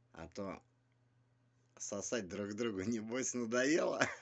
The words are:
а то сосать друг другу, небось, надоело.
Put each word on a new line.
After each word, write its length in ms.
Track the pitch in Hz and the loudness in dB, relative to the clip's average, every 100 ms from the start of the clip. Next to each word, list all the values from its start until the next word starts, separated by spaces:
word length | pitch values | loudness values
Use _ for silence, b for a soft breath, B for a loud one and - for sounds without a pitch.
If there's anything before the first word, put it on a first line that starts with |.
| _ | _
а 140 | 82 82 | -14 -12
то 340 | - 98 82 - _ _ _ _ _ _ _ _ _ _ - | -8 -6 -8 -12 _ _ _ _ _ _ _ _ _ _ -12
сосать 500 | - 101 - 120 92 | -6 -4 0 -2 -2
друг 280 | 95 101 | -4 -4
другу, 260 | 107 120 95 | 0 0 0
небось, 500 | 95 117 110 123 123 | 0 0 -2 -2 -2
надоело. 680 | 123 117 123 131 165 185 - 131 - | -2 0 2 4 4 4 4 2 2